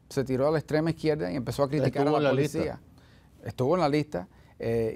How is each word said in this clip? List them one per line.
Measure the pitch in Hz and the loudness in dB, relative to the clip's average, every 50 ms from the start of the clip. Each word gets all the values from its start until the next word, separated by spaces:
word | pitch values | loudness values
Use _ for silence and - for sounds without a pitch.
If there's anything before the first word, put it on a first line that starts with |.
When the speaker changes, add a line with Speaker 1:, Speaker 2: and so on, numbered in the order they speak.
| _ - | _ -8
Speaker 1:
Se | - 139 131 | -4 -4 -2
tiró | 131 131 123 135 151 | 0 0 2 2 2
a | |
la | 160 151 | 2 0
extrema | - - - 156 156 165 | 0 0 -2 0 0 0
izquierda | 156 - - 156 151 151 - 90 | -2 -2 0 0 0 0 -2 -4
y | - | -4
empezó | 139 120 117 113 - 143 | -4 -4 -4 -2 0 0
a | 131 | 0
criticar | 143 147 131 131 - 143 | 2 0 0 0 2 2
Speaker 2:
Estuvo | 139 147 151 | 2 2 2
Speaker 1:
a | 151 | 2
la | 147 139 | 2 2
Speaker 2:
en | 131 | 2
la | 135 | 2
lista. | 151 143 147 | 0 0 -2
Speaker 1:
policía. | 160 170 143 123 - - - - - - - - - - - - - - | -4 -4 -4 -6 -10 -16 -20 -20 -20 -20 -20 -20 -20 -20 -20 -20 -16 -14
Estuvo | - - - 127 135 170 | -8 -4 -2 0 2 2
en | 185 | 2
la | 165 143 | 2 2
lista. | 143 151 147 - - 87 90 - - - - - - - | 2 0 0 -2 -6 -8 -8 -10 -16 -20 -20 -20 -12 -6
Eh, | - 113 117 117 113 110 - | -4 -2 0 0 0 -2 -2